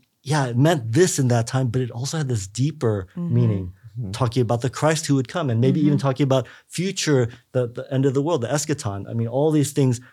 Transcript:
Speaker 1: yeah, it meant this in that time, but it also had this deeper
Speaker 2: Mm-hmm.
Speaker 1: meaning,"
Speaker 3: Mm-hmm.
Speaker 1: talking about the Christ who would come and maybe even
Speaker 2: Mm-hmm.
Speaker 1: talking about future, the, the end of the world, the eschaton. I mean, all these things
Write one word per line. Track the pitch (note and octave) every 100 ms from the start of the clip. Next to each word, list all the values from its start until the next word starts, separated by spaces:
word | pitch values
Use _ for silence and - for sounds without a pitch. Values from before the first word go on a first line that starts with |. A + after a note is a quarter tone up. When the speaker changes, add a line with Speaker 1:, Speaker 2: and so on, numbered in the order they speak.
| _ _
Speaker 1:
yeah, | - D3+ B2+
it | A#2+
meant | D#3 E3 A2+
this | C#3+ F3+ -
in | B2+
that | A#2+ A2+
time, | C3 B2+
but | B2+
it | A#2+
also | A#2 C#3+ D#3+
had | C3+
this | A2+ F#2
deeper | A#2 D3 D#3 A#2 G#2 F2+ F3
Speaker 2:
Mm-hmm. | F3 A#2+
Speaker 1:
meaning," | A#2 A#2 F2+ - - A#2+
Speaker 3:
Mm-hmm. | G2
Speaker 1:
talking | G2+ A#2+ C3
about | A#2 A#2+
the | B2+
Christ | - D3+ D3+ -
who | C#3
would | B2+
come | F3+ C#3+
and | A2+
maybe | C3 E3
even | D3
Speaker 2:
Mm-hmm. | C#3+ C#3
Speaker 1:
talking | B2+
about | C#3 C3 A#2 - _
future, | - F#3+ F#3+ D#3 C3+ A#2 - _
the, | B2+ A#2+
the | B2 -
end | C3 C#3
of |
the | C3
world, | D3 D#3
the | A2+
eschaton. | C#3+ D3+ C#3+ G#2 G2 G2+
I |
mean, | A#2 A#2
all | B2+ D#3
these | D3+ C#3+
things | D3 C3 A#2+ -